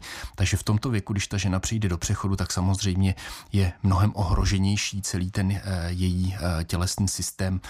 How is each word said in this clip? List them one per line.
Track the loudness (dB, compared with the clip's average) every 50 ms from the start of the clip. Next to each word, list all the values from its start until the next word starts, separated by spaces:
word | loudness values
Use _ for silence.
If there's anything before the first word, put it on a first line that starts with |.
| -6 -10 -12 -12 -12 -10 -4 0
Takže | 0 2 0 0
v | 2
tomto | 2 2 2 2 0
věku, | -2 -2 -2 -2 -2
když | -2 -2
ta | -2 -2
žena | -2 0 0 0 0
přijde | 0 -2 -2 -2 0 0
do | -2 -2
přechodu, | -2 -2 -2 0 0 0 -2
tak | -2 -2 -2 -2
samozřejmě | 0 0 0 0 0 0 0 2 4 4 2 2 0 -6 -12 -14 -16 -8 -2 0
je | 2 2 2 0 0 2
mnohem | 2 4 4 4 4 2
ohroženější | 0 0 2 2 2 2 2 2 2 4 2 2 0 -2 -4 -4 -6 -6
celý | -4 -2 -2 -2 -2
ten, | 0 0 0 0 0
eh, | -2 -2 -2 -2 -2 -2 -2
její, | -2 0 2 2 2 2 2 0 0 0 0 0 0 0
eh, | -2
tělesný | -2 -2 0 0 0 0 0 0 0
systém, | 0 -2 -4 -6 -4 -4 -2 -2 -2 -2 -4